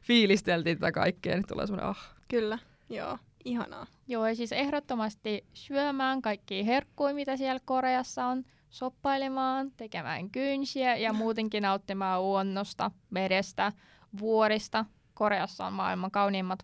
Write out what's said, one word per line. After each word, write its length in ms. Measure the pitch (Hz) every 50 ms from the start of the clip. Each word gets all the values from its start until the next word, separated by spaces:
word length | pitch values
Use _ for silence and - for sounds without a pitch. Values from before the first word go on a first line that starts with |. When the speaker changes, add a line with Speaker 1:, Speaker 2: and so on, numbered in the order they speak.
| -
Speaker 1:
fiilisteltiin 720 | - 240 233 214 196 190 180 - 180 175 170 160 170 160 -
tätä 120 | - 170
kaikkea, 440 | - - - 180 175 - - - -
niin 120 | 185 202
tulee 200 | - - - -
semmonen 220 | 208 202 - - 196
ah. 260 | 196 - - - - - -
Speaker 2:
Kyllä, 320 | - 247 233 220 214 220 233 - - _ _ _ -
joo. 280 | - 202 - - - 233 - _ _ - -
Ihanaa. 420 | 254 240 240 - - - - 226 - _ _ _
Speaker 3:
Joo, 200 | - 240 226 220
ja 80 | 226 226
siis 160 | 233 233 214
ehdottomasti 920 | - - 277 285 294 294 294 - 254 233 214 214 - - - 214 208 196 - _ -
syömään 680 | - - - 277 277 285 294 277 269 269 262 269 262
kaikkia 420 | - 220 208 202 _ - 196 190 202
herkkuja, 500 | 220 247 277 285 - _ - 285 277 285
mitä 240 | 285 277 269 269
siellä 220 | 262 269 262 262 262 -
Koreassa 600 | - 262 262 262 254 254 254 254 - - 262 254
on, 180 | 247 254 262 254 - _ _ _ _
shoppailemaan, 1000 | - - 254 254 - _ - 277 269 269 269 269 262 269 262 262 262 269 269 277 -
tekemään 520 | - 233 214 - 180 151 120 156 - 175 202
kynsiä 680 | - 254 269 277 277 269 277 269 - 269 254 247 233
ja 180 | - 220 220 214
Speaker 2:
<laughs> 40 | 214 220
Speaker 3:
muutenkin 400 | 226 220 226 220 214 214 208 208
nauttimaan 580 | 196 196 196 - - 190 196 196 190 185 180
luonnosta, 680 | 190 196 196 196 190 196 190 196 202 - - - - 202 - - _ _
merestä, 600 | - 185 190 185 185 190 202 - - - 190 208 208 - - - - - - _ - 196
vuorista. 640 | 214 220 220 220 220 214 214 214 - - - 220 220 - - _ _ _ _
Koreassa 520 | - 208 208 208 185 175 185 - - 190
on 80 | 185 196
maailman 380 | 190 190 185 190 180 185 190
kauniimmat 480 | - 202 202 202 196 190 185 185 185 190